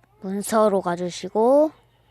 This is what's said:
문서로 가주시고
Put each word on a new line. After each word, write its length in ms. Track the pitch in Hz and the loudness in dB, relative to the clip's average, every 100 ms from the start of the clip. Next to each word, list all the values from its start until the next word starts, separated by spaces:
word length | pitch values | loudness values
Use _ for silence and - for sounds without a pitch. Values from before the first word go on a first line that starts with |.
| _ _ | _ _
문서로 600 | 190 202 - 220 214 196 | -8 -8 -2 2 2 0
가주시고 920 | 175 175 180 - 180 214 233 285 311 - _ _ _ | -2 -6 -8 -10 -6 0 4 4 2 -2 _ _ _